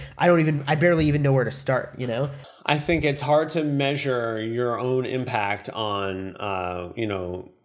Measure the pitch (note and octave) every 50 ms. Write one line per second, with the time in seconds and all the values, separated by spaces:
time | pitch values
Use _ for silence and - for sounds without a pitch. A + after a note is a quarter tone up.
0 | - - - - - F3 F3 E3 D#3+ D#3 D3+ C#3+ C#3 C3+ D#3 D3+ D#3+ F3 F3 D#3+
1 | D#3 D3+ C#3+ D3+ C#3+ C#3 C3+ C3+ A#2+ A2 - - - - C3 B2 - - - -
2 | B2+ A#2+ A2+ A#2+ C#3 C#3+ C#3 - - - - - - - D3 D3+ D3+ - E3+ D#3+
3 | C#3+ D3+ C#3 C#3 C#3 C3+ D3 D3+ D#3+ D#3 D#3+ E3+ D#3 D3+ C#3+ C#3 C#3 C#3 C#3+ C3+
4 | C#3 C#3 C3 A#2+ A#2 A2+ A2+ A2 A2 A2+ A2+ A#2+ B2 A#2+ A#2 G#2 B2 B2+ C3 C3
5 | B2+ A#2 B2+ B2+ B2 A#2+ A#2+ A2 G2+ G2+ G#2 G#2 - - - - A2 G#2+ G2+ G2
6 | G2 G2 F#2+ F#2+ F#2+ F#2+ - - G2+ G#2 G2 F#2 F2+ F2+ F2+ F2+ F2+ F2 - A#2
7 | A2+ G#2+ G2+ F#2+ F2+ F2 F2+ F#2 F#2 - - _